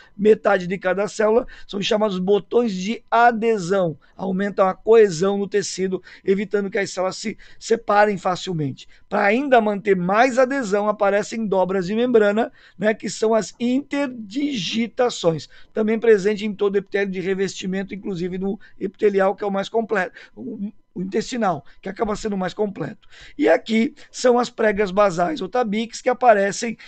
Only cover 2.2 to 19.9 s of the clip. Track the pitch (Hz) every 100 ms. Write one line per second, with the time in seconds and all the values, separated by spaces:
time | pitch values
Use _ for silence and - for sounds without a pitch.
2.2 | 185 202 - 233 240 185 185 226 - 226
3.2 | 233 226 226 220 165 196 180 170 _ -
4.2 | 190 190 202 196 190 185 - 226 214 160
5.2 | 196 202 202 208 180 - 190 180 - -
6.2 | - 196 202 202 196 208 196 - 185 -
7.2 | 160 139 - - - 226 - 208 208 196
8.2 | 190 175 - 175 143 131 - - - 202
9.2 | 202 226 285 247 214 202 202 196 175 202
10.2 | 269 240 254 277 226 202 208 214 196 202
11.2 | 208 226 220 190 185 196 175 220 247 240
12.2 | 208 202 254 - - - 208 220 220 -
13.2 | 220 226 262 - 240 254 285 285 285 247
14.2 | 214 226 294 262 160 226 233 - 247 -
15.2 | 175 160 - - - - 214 226 233 214
16.2 | 185 214 214 196 202 202 196 202 202 185
17.2 | 180 190 196 - 196 185 196 196 208 180
18.2 | 180 185 190 214 - - 190 - 214 196
19.2 | 190 196 208 196 196 220 220